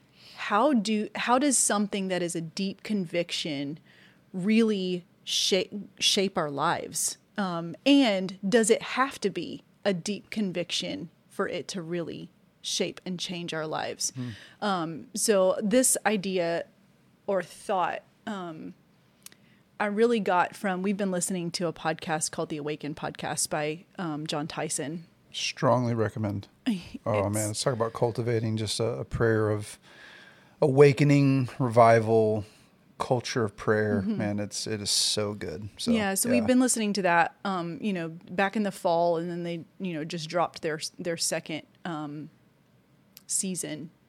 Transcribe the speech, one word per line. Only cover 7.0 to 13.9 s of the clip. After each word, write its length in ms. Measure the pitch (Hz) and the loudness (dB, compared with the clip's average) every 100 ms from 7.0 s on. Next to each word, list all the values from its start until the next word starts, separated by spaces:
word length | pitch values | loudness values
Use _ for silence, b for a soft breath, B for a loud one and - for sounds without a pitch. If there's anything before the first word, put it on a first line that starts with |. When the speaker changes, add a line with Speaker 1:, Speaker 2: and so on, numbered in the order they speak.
| - - _ - | -6 -6 _ -6
Speaker 1:
Um, 380 | 190 170 170 - 269 | -4 -4 -6 -2 4
and 520 | 285 240 190 190 190 196 | 6 6 2 -2 -4 2
does 220 | 233 220 | 4 6
it 120 | 214 | 2
have 380 | - 254 277 - | 0 -2 -2 -2
to 80 | 196 | -4
be 340 | 180 - - - _ 208 | -4 -8 -12 -16 _ -2
a 80 | |
deep 360 | 180 208 196 - | -2 -4 -8 -8
conviction 800 | 220 196 175 170 - 175 - 165 _ _ | -4 -4 -4 -4 -4 -4 -8 -10 _ _
for 180 | - 196 | -4 -4
it 220 | 156 135 | -4 -6
to 120 | 196 | -8
really 480 | 165 175 151 139 170 _ _ _ | -6 -6 -6 -10 -14 _ _ _
shape 380 | - - 180 - 180 | -6 -4 -4 -6 -8
and 120 | 175 | -6
change 360 | - 175 170 | -6 -8 -6
our 120 | 160 156 | -6 -4
lives? 460 | 147 - | -4 -6